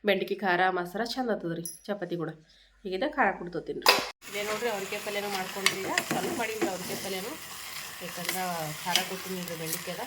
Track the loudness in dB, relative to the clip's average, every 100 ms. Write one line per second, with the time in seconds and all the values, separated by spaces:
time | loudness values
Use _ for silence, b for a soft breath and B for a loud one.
0 | 6 4 2 2 4 6 6 4 -2 -2
1 | -2 0 0 0 0 -4 -6 -10 -6 -4
2 | -2 -2 -4 -6 B B B B -6 0
3 | 0 4 4 4 -4 -6 -4 4 6 6
4 | 4 -8 -6 -2 0 0 0 0 -2 -4
5 | -2 -2 0 -2 -2 2 2 2 0 0
6 | 2 0 0 0 -2 0 0 -2 -4 -4
7 | -2 -2 -4 -8 -10 -10 -8 -8 -8 -8
8 | -8 -4 -2 0 -2 -2 -4 -4 0 0
9 | 0 -4 -4 -4 -4 -4 -2 -2 -2 -4